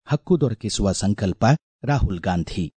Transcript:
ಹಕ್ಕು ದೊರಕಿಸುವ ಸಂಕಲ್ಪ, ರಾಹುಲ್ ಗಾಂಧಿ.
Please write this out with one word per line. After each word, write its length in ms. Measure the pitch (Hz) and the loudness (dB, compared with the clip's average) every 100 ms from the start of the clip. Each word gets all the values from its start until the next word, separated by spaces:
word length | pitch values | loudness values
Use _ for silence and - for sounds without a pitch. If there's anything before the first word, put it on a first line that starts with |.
| - | -4
ಹಕ್ಕು 340 | 147 - 175 | -4 0 0
ದೊರಕಿಸುವ 500 | 135 107 107 - 101 | 0 -2 -6 -2 0
ಸಂಕಲ್ಪ, 540 | 90 98 104 98 85 113 151 _ _ | 0 0 0 -2 0 2 2 _ _
ರಾಹುಲ್ 360 | - 143 - 90 | -2 0 0 -2
ಗಾಂಧಿ. 520 | 92 90 80 - 80 | -2 -2 -2 -6 -8